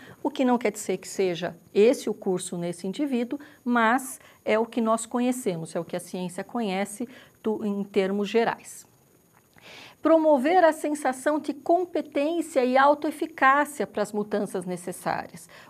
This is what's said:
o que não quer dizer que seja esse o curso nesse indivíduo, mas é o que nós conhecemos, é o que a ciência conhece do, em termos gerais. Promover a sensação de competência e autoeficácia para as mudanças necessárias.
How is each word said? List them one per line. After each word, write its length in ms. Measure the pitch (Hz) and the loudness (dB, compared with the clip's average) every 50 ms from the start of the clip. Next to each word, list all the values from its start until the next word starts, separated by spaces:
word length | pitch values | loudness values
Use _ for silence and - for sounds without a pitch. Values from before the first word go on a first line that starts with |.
| - - - - - | -12 -20 -14 -8 -6
o 80 | 285 | -6
que 120 | 277 - 262 | -2 0 2
não 140 | 247 247 | 2 2
quer 160 | 240 - 214 208 | 2 2 0 -2
dizer 240 | - - - 185 | -4 -4 -4 -4
que 100 | 180 - | -6 -6
seja 480 | - - - 196 185 180 165 175 165 - - _ _ - | -8 -4 -2 0 0 0 -2 -4 -6 -8 -10 _ _ 4
esse 340 | 180 202 233 285 - - 233 | 6 6 6 6 4 0 -4
o 60 | 208 | -6
curso 420 | - - 202 185 180 - - 185 | -4 -2 -2 -2 -2 -2 -6 -6
nesse 300 | 175 175 175 175 - - | -6 -4 -6 -6 -6 -8
indivíduo, 520 | 190 190 - 302 277 262 233 247 233 294 285 - - - _ _ | -8 -4 -4 -2 -2 -2 -2 -2 -4 -6 -8 -10 -14 -20 _ _
mas 560 | 240 240 240 226 220 240 269 262 - - - - - - _ _ | -2 0 2 4 4 2 2 0 -6 -12 -16 -18 -20 -20 _ _
é 160 | - 214 214 | 0 0 2
o 60 | 226 | 0
que 160 | 226 - 254 | 0 -2 0
nós 240 | 226 220 226 226 - | 2 2 2 0 0
conhecemos, 720 | - - 247 247 247 247 254 - 208 175 165 165 160 - | -4 -4 -2 0 0 0 -2 -2 -4 -4 -4 -6 -6 -6
é 40 | 175 | -6
o 40 | 170 | -6
que 120 | - - | -4 -6
a 40 | 175 | -8
ciência 420 | 175 - - 185 180 180 180 - 190 | -8 -8 -8 -8 -6 -6 -6 -8 -10
conhece 640 | - - 240 233 196 185 190 202 196 - - 247 - - - - - _ _ - | -8 -6 -4 -4 -2 -2 -2 -4 -4 -6 -8 -10 -10 -10 -16 -20 -20 _ _ -4
do, 200 | 220 214 - 226 | -2 -2 -2 -2
em 220 | 208 202 202 196 | -2 -2 -2 -4
termos 420 | 196 - 208 190 190 196 202 202 | -2 0 0 0 2 0 -2 -2
gerais. 600 | 202 208 226 233 190 - - - - - - - _ _ _ _ _ _ _ _ _ _ _ _ _ _ _ - - - - - - - _ - | 0 0 2 2 2 -2 -4 -10 -16 -20 -20 -20 _ _ _ _ _ _ _ _ _ _ _ _ _ _ _ -20 -20 -20 -20 -20 -20 -14 _ 2
Promover 640 | 302 330 320 311 311 302 262 240 302 359 370 339 | 4 4 6 6 6 4 4 4 4 4 6 6
a 80 | 320 311 | 6 4
sensação 640 | 311 - 302 302 294 - 269 254 262 - 302 302 311 | 2 -2 -4 -4 -2 -2 -4 -4 -2 -2 -2 -2 -2
de 140 | 302 - 269 | -2 -4 -8
competência 1120 | 285 - - 339 359 370 359 - 311 294 - - 277 285 302 339 339 302 - - 277 247 | -4 0 2 2 2 2 0 -4 -6 -6 -4 -4 -2 -2 0 -2 -2 -4 -2 0 0 2
e 120 | 254 247 | 4 4
autoeficácia 1120 | 269 269 285 294 294 311 311 294 - 339 311 - - 277 262 269 285 294 285 - - 208 | 6 6 6 4 2 0 -4 -6 -6 -8 -8 -2 2 4 4 6 4 2 0 -2 -4 -6
para 160 | - - 214 208 | -4 -4 -4 -4
as 100 | 196 - | -4 -4
mudanças 520 | 208 202 208 - 202 214 - - 196 175 | -4 -4 -2 -2 -2 -2 -2 -4 -6 -6
necessárias. 840 | 185 180 175 - 190 180 - - 165 - - - - - 175 - - - - - - | -6 -6 -8 -8 -10 -10 -6 -4 -4 -4 -4 -4 -8 -14 -18 -20 -20 -20 -20 -20 -14